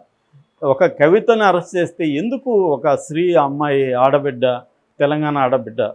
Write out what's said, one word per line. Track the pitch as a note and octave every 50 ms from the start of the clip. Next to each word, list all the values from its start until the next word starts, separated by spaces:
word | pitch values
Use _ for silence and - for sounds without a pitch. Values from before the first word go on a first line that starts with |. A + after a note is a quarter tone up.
| - _ _ _ _ _ _ - _ _ _ - D#3+
ఒక | C#3+ C3+ C3+ F#3
కవితను | E3+ - - D3 D#3 F3 A3 - - A3+ A3 G#3+
అరెస్ట్ | G3 F3 F3 E3+ - - F3+
చేస్తే | E3+ D#3+ - - F3
ఎందుకు | D#3 C#3+ C#3+ F3 A#3 A#3+ B3+ - B3+
ఒక | A#3+ G3+ F#3+ F3 D3 B2+ A#2 D#3 C#3
స్త్రీ, | B2+ - - D3+ D#3 F3 F3+ F3
అమ్మాయి, | E3 C#3+ C#3 C#3 C#3+ D3+ D3 C#3 C#3 C3+ C3 B2+
ఆడబిడ్డ, | B2 B2+ C3+ C#3 D3 C#3 C#3+ C3 B2 B2 B2+ B2 B2 - _ _ _ _ _ _ -
తెలంగాణ | D3 C#3 D3+ D3+ D3+ D3+ D3 C#3+
ఆడబిడ్డ, | C3+ B2+ B2+ C3 A#2 A2 A2 A#2 A#2 G#2 -